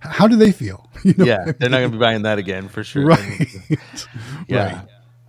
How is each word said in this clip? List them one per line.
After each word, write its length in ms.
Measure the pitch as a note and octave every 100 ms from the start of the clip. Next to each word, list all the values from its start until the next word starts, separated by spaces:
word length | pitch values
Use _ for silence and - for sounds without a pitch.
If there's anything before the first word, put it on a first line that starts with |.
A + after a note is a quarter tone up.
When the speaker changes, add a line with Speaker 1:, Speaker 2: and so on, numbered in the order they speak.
Speaker 1:
how 260 | D#3 - A3
do 80 | A3+
they 160 | A3
feel? 380 | - G#2+ G2 _ -
<laughs> 80 | F#3+
You 80 | F#3
know 80 | B2
Speaker 2:
Yeah, 200 | G2+ E3
Speaker 1:
what 40 |
I 20 | C#3
Speaker 2:
they're 100 | B2
not 80 | C3
Speaker 1:
mean? 80 | B2
Speaker 2:
gonna 80 | A2+
be 0 |
buying 220 | A#2 A2
that 140 | G#2+ G#2
again 300 | F#2+ F#2 F#2
for 140 | G#2+
sure. 220 | A2 C#3+ D3
Speaker 1:
Right. 420 | E3 - G2+ D3+ F#2+ -
<laughs> 80 | D#3 - - - A#2 A2+ C#3 -
Speaker 2:
Yeah. 160 | G2+ F#2+ F2+
Speaker 1:
Right. 120 | - _ _ _